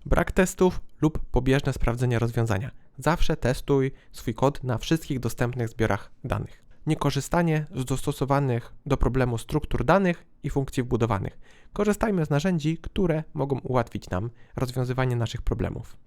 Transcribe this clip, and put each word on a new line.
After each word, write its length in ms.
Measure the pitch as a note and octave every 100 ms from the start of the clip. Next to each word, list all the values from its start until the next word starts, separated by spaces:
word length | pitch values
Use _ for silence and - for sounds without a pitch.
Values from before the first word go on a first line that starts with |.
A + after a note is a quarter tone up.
| -
Brak 260 | - F3
testów 480 | - F#3 - F#3 - - -
lub 160 | D#3 - -
pobieżne 420 | - B2+ C3+ C#3
sprawdzenie 460 | B2+ - A#2+ B2 A#2
rozwiązania. 520 | A#2 A2+ A2+ G2+ B2+ - - -
Zawsze 380 | C#3+ E3+ - D#3+
testuj 560 | B2+ B2+ - C#3+ C3+ - -
swój 220 | - -
kod 300 | A2+ C3 C#3+
na 140 | B2+ A#2
wszystkich 420 | - D#3+ - C3+
dostępnych 480 | A#2 - A#2+ A#2+ A2+
zbiorach 420 | - G#2+ G2+ - -
danych. 400 | B2+ G2+ - - - - -
Niekorzystanie 800 | D#3 C#3+ C#3 C3+ E3+ F3 D#3 D3+
z 100 | F#3
dostosowanych 920 | C3 C#3 - C#3+ C3+ C#3 C#3 A#2 - - -
do 100 | C3+
problemu 420 | C#3 B2 B2 A#2
struktur 460 | - D3+ - -
danych 420 | C3 F3+ F#3+ E3+ - -
i 80 | D3
funkcji 320 | C#3 C3+ -
wbudowanych. 560 | B2 A#2+ A2 G2+ - - - - -
Korzystajmy 540 | - G#3 G#3 A3+ G3 D3+
z 40 |
narzędzi, 480 | D#3 F#3+ F3 D3 E3
które 460 | - - F3+ D#3+ D#3
mogą 240 | D#3 C#3 C3+
ułatwić 520 | - B2+ A#2 - -
nam 200 | F2+ E2+ - - -
rozwiązywanie 600 | C3 B2+ B2 B2+ B2+ A#2+
naszych 260 | A#2 -
problemów. 540 | - F3+ F2+ - - -